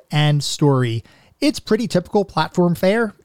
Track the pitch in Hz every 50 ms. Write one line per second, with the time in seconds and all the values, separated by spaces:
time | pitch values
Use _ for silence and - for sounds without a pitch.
0 | - - - 147 151 151 147 147 139 - - - 156 143 139 127 127 120 113 113
1 | - _ _ _ _ _ _ - - 294 - - - - 214 220 247 180 - 180
2 | - - - 208 196 - - - 156 - - - 175 175 170 - - 185 202 233
3 | 233 208 - _ _